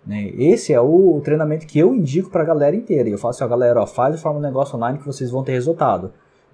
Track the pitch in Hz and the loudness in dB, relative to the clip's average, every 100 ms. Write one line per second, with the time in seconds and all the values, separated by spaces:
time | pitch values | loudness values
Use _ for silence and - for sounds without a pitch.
0 | - 104 101 - 139 226 - 131 127 170 | -10 -8 -8 0 2 2 2 2 4 4
1 | 190 147 147 151 151 156 - 147 180 254 | 4 2 0 -2 0 -4 -4 2 2 2
2 | 147 151 185 175 156 156 143 196 - 160 | 0 -2 -2 -2 0 2 2 0 -2 -2
3 | 113 101 120 123 123 120 123 117 101 - | 0 -2 -4 -4 -4 0 2 2 0 0
4 | 131 160 160 147 147 131 139 123 117 151 | 0 0 -4 -4 -4 -2 -4 -4 -4 -6
5 | 147 131 127 127 131 127 123 - 135 92 | -8 -8 -6 -4 -4 -4 -2 0 0 0
6 | 92 - _ _ _ | -4 -14 _ _ _